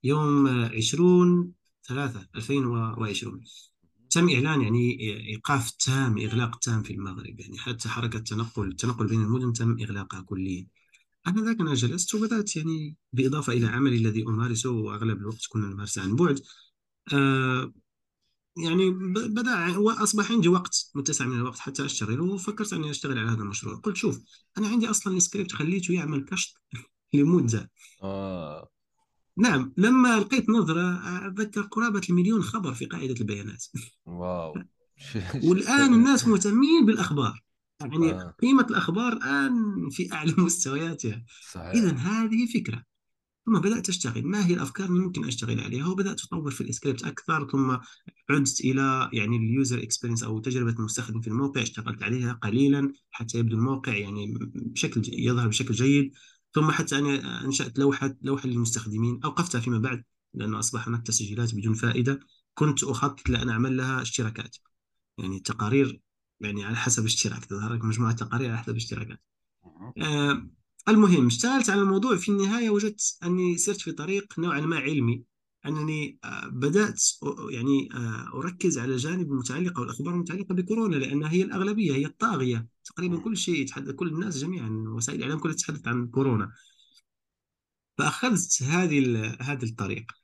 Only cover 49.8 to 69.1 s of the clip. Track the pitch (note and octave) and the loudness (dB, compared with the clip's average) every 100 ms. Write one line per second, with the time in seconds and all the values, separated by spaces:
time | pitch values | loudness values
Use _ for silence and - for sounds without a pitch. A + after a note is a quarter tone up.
49.8 | A2 - A#2+ A#2 A2 A2 A#2+ B2 A#2 A2+ | -2 -4 -2 -2 -2 -4 -2 0 0 0
50.8 | A2 - A#2 A2 A2+ A2+ C#3 C3+ A2+ - | -4 -4 -4 -4 -2 0 0 0 -4 -6
51.8 | A2 A2 G2+ B2+ A#2+ A#2+ G#2 A#2+ C#3 C#3+ | -8 -6 -4 -2 -2 -4 -2 4 4 4
52.8 | C#3 - _ - A2+ A#2 A2+ A2 B2+ C3+ | 2 -4 _ -12 -6 0 2 2 2 0
53.8 | C3 G#2 G2+ G#2 G#2 A2+ A2+ - A#2 A#2 | -2 -4 -4 -6 -6 -6 -8 -8 -8 -4
54.8 | A2 A2+ A2+ - A#2+ B2 A#2 G#2+ G#2+ A2 | -2 0 -2 0 0 2 2 0 -2 2
55.8 | C3 C#3+ C#3 - - _ _ D#3 D#3 - | 4 4 2 -4 -20 _ _ 2 2 2
56.8 | - C#3 C#3+ C#3 C#3 A#2 C3 C#3 B2 A#2 | -2 0 0 0 -4 -6 -4 -2 -2 2
57.8 | C#3 C3+ C#3 - C3+ C3+ C3 A#2+ A#2 A#2 | 4 4 -2 -4 -4 -2 0 0 0 -2
58.8 | A2 G#2+ A#2 B2 D3+ C#3 F3 A#2+ A#2+ A2+ | -4 0 0 0 -4 -2 -2 -2 0 0
59.8 | C3 A#2+ - _ _ B2+ G#2+ G#2+ A2+ A2+ | 0 -4 -10 _ _ -8 -4 -2 -4 -4
60.8 | A2+ A#2 A#2 A2+ G2+ G#2+ A#2 G#2+ A2 A2 | -4 -4 -2 -4 -2 -2 -2 -2 -2 0
61.8 | A#2 A#2 B2 C#3 - _ _ - D3+ C3+ | 0 2 0 -2 -8 _ _ 0 0 2
62.8 | - A#2+ C#3 - - B2 A#2+ A2+ C3 C3 | -2 -2 -2 -2 -2 -2 0 0 0 0
63.8 | C3 C3 A#2+ - A2 A2+ - - _ _ | -2 -4 -4 -4 -4 -6 -14 -16 _ _
64.8 | _ _ _ - F#2+ F#2+ - A2 G#2+ C#3 | _ _ _ -10 -8 -6 -6 -4 2 4
65.8 | C3+ - _ _ _ _ G#2+ G2+ G2+ A2+ | 2 -2 _ _ _ _ -8 -6 -6 -4
66.8 | B2+ A#2 A2 - - A#2 - G2 A2 A#2 | 0 0 0 0 -2 -4 -8 -6 -4 -2
67.8 | A2 A2 A2+ A#2 A2+ A#2+ B2+ A2+ A#2 A2+ | -2 0 0 0 -2 -4 -2 -4 -4 -6
68.8 | - A2 G#2+ | -6 -8 -8